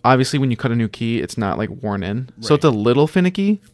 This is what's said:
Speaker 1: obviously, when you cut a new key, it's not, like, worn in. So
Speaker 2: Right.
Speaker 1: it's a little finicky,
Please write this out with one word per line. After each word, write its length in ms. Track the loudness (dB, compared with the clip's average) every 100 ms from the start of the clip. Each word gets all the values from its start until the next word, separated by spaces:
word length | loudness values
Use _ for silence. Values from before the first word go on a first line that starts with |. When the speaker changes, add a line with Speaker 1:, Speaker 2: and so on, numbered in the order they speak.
| 4
Speaker 1:
obviously, 340 | 4 2 0
when 100 | 0
you 80 | 0
cut 140 | -2
a 40 | 0
new 120 | -2
key, 320 | -4 -4 -4
it's 180 | -4 -4
not, 200 | -4 -2
like, 120 | -4
worn 320 | -6 -6 -4
in. 280 | -4 -6 -8 -12
So 120 | 0
Speaker 2:
Right. 40 | 2
Speaker 1:
it's 100 | 4
a 40 |
little 360 | 2 2 2 2
finicky, 540 | 2 0 0 -2 -2 _